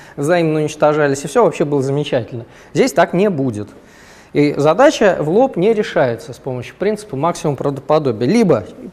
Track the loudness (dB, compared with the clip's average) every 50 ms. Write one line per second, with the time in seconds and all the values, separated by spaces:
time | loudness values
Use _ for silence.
0 | -20 -18 -8 -4 -2 0 0 2 2 0 0 0 -2 -4 -2 0 2 2 2 2
1 | 2 0 0 -2 -6 -2 0 2 2 2 2 0 -2 -2 0 -2 -2 -2 -2 -4
2 | -2 -2 -2 -4 -4 -4 -10 -14 -14 -16 -20 -20 -20 -8 -2 0 0 2 4 2
3 | 2 2 2 0 0 0 0 -2 -2 -2 -4 -6 -10 -10 -14 -20 -20 -20 -20 -20
4 | -20 -20 -20 -20 -20 -4 0 2 2 2 2 2 2 2 4 6 4 4 4 4
5 | 2 2 2 2 -2 0 2 2 2 2 0 0 0 2 2 0 -2 -2 0 0
6 | 0 0 -2 -6 -10 -16 -18 -12 -10 -10 -8 -8 -10 -12 -10 -4 -4 -4 -4 -4
7 | -8 -10 -6 -4 -2 -4 -4 -2 -4 -4 -4 -2 -4 -6 -6 -6 -2 0 0 2
8 | 2 0 -2 0 0 0 2 2 4 4 2 2 0 -6 -14 -18 -18 -4